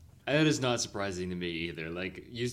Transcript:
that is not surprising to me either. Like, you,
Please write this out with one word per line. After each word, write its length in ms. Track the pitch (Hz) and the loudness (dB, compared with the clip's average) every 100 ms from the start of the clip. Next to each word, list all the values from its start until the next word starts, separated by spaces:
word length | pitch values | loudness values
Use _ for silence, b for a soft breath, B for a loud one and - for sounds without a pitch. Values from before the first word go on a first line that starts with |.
| - - - | -20 -10 2
that 200 | 147 156 | 4 6
is 140 | 123 | 4
not 200 | 127 120 | 2 2
surprising 500 | - 107 98 90 92 | 0 -2 -2 -2 -4
to 60 | 90 | -2
me 120 | 87 | -2
either. 380 | 82 82 82 80 | -2 -4 -4 -6
Like, 360 | 87 92 87 - | -4 -4 -6 -10
you, 180 | 120 120 | -4 -4